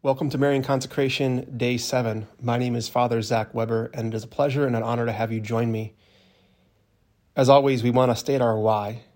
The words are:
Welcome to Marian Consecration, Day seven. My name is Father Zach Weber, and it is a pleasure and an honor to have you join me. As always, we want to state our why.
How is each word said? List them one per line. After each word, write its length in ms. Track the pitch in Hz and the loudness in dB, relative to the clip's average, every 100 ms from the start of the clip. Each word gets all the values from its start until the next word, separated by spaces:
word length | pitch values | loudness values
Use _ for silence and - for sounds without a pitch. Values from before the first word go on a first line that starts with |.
| 170 | 0
Welcome 240 | 175 147 | 0 0
to 80 | 135 | 0
Marian 240 | 143 139 | 2 2
Consecration, 960 | 131 135 - - 139 - 135 127 - 123 | 0 -2 -2 -2 -2 0 0 -2 -4 -4
Day 200 | 123 123 | -2 -2
seven. 500 | 120 127 117 110 107 - | -2 -2 -2 -4 -10 -8
My 200 | 120 120 | -4 -2
name 160 | 123 120 | -2 -4
is 120 | 113 | -2
Father 360 | 123 123 117 | 0 0 0
Zach 320 | 110 113 107 113 | 0 -2 -2 -4
Weber, 340 | 113 113 113 | -2 -2 -4
and 220 | - 113 | -6 -6
it 20 | 110 | -6
is 80 | |
a 40 | 107 | -8
pleasure 400 | - 143 135 139 | -2 0 0 0
and 80 | 117 | 0
an 80 | |
honor 240 | 113 120 117 | -2 -2 -2
to 40 | |
have 200 | 104 113 | -4 -4
you 100 | 113 | -4
join 300 | 107 113 117 | -4 -2 -2
me. 240 | 113 110 _ _ _ _ _ _ _ _ _ _ _ _ _ _ - | -4 -8 _ _ _ _ _ _ _ _ _ _ _ _ _ _ 0
As 140 | 131 | 6
always, 320 | 139 139 131 | 8 6 2
we 80 | 120 | 2
want 220 | 123 127 | 4 4
to 40 | 113 | 2
state 240 | - 139 | 0 0
our 160 | 120 110 | 2 2
why. 460 | 110 107 104 113 - | 2 0 -2 -10 -16